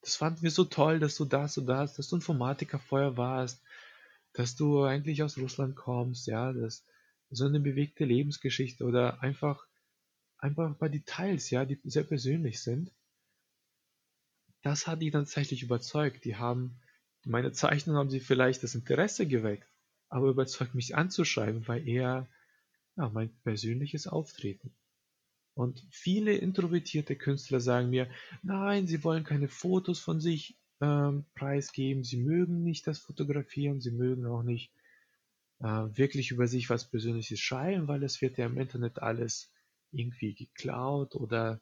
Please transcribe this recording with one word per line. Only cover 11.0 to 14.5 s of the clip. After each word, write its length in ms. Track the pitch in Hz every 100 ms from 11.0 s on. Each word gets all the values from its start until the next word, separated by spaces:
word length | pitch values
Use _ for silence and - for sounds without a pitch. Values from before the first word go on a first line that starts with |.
| - - 190 190 -
ja, 140 | 127
die 160 | 131 139
sehr 200 | - 147
persönlich 580 | 151 147 123 160 147 104
sind. 280 | - 120 180 _ _ _ _ _ _ _ _ _ _ _ _ _ _ _ _